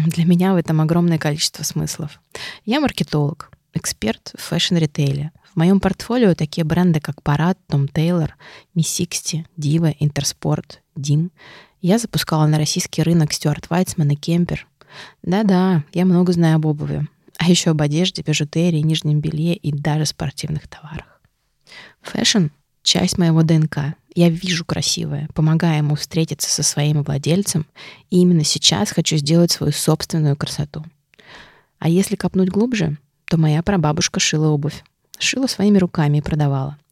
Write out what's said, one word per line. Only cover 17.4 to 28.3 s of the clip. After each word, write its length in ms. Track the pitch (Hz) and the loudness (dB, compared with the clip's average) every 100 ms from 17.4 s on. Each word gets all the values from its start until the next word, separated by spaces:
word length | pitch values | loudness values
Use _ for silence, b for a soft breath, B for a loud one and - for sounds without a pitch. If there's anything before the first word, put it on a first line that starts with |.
| 170 | 2
ещё 240 | 175 180 | 2 2
об 100 | 156 | 0
одежде, 400 | 147 151 185 175 | 0 0 -2 -2
бижутерии, 580 | 156 151 147 160 175 160 | -4 -2 -2 0 0 2
нижнем 400 | 156 170 151 151 | 0 0 0 0
белье 340 | 156 156 165 | -2 -2 -2
и 180 | 170 151 | -2 -4
даже 340 | 143 151 151 151 | -2 0 0 -2
спортивных 600 | - 156 - 147 151 - | -4 -8 -6 -6 -8 -10
товарах. 520 | - 151 160 - _ _ _ _ _ _ B B B | -20 -16 -16 -16 _ _ _ _ _ _ B B B
Фэшн — 460 | - - 233 220 151 - _ _ | -10 -4 0 2 0 -4 _ _
часть 360 | - - 185 - | -2 0 0 0
моего 240 | 170 160 | 2 4
Д 120 | 160 | 4
Н 140 | 160 156 | 2 0
К. 260 | - 143 - _ | -2 -6 -8 _
Я 160 | - 170 | 2 2
вижу 340 | 165 180 165 | 2 -4 -6
красивое, 640 | 170 - 147 - 160 143 151 | -4 -4 -4 -4 -4 -6 -6
помогаю 440 | - 156 160 170 151 | 0 2 2 2 0
ему 160 | 147 | 0
встретиться 560 | 147 - 160 160 - - | -2 -4 -4 -4 -4 -4
со 120 | - | -2
своим 400 | 147 - 147 151 | -2 0 0 0
владельцем, 640 | 143 143 143 175 196 - - B B B B | -2 -2 0 0 0 -2 -4 B B B B
и 100 | 180 | 4
именно 260 | 180 | 4